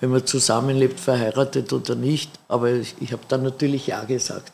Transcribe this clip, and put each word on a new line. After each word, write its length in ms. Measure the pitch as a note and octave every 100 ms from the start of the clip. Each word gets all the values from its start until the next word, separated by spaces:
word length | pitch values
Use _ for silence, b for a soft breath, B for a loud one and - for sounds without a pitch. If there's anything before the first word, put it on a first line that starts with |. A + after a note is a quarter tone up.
wenn 80 | B2+
man 160 | B2+
zusammenlebt, 720 | B2+ C3+ - A2+ C3+ C3+ C3 C3
verheiratet 720 | - B2 A2 B2+ C3+ C3+ A#2+
oder 200 | C3 A2+
nicht. 360 | A#2+ B2+ D3+ - - _
Aber 220 | A#2+ A#2+
ich, 240 | B2 A2+ -
ich 120 | C3
habe 120 | A#2 -
dann 140 | C3
natürlich 460 | C3 C3 C#3+ C#3 C3
ja 160 | G#2
gesagt. 480 | G#2+ B2+ - - -